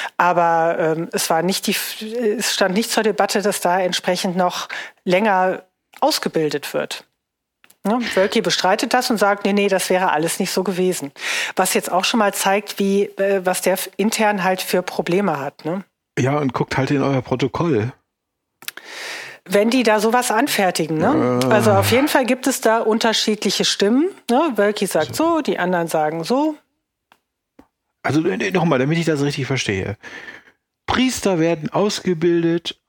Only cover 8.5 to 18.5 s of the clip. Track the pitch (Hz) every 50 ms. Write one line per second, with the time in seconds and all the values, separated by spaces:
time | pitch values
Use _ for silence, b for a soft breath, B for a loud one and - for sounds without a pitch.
8.5 | 156 - - 180 196 220 - 233 - 247 247 - 240 190 208 202 202 196 - 202
9.5 | 202 202 202 202 190 185 - - 190 180 190 175 151 151 160 165 - - 196 -
10.5 | - 196 185 202 185 170 185 185 175 - 143 143 - B B B B B B B
11.5 | B - 185 185 - 214 - - 175 175 196 - - 233 208 202 196 - - 196
12.5 | 196 208 208 - - - 202 196 196 196 202 202 - - 196 196 196 196 180 185
13.5 | 180 - - 185 185 185 - - - - 196 226 - - 220 208 208 196 180 190
14.5 | 185 185 - - - 180 180 - - - 170 - 175 190 202 185 151 143 135 143
15.5 | - - - 156 175 196 185 _ _ _ _ _ - - 123 131 143 151 147 131
16.5 | - - 147 - - - 131 - 147 139 135 135 139 131 110 - 131 123 143 127
17.5 | - - 160 170 143 104 104 123 - _ _ _ _ _ _ _ _ _ _ _